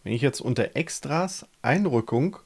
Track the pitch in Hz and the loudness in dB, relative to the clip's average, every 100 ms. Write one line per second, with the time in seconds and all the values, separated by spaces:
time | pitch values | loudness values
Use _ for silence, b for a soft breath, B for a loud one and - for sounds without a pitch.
0 | - 113 135 - - 120 107 - 165 - | -4 0 0 0 0 0 0 -2 -4 -6
1 | 139 156 185 - - _ 113 160 196 120 | -4 -2 -2 -6 -14 _ 2 2 4 2
2 | 113 117 165 - | 2 2 0 -2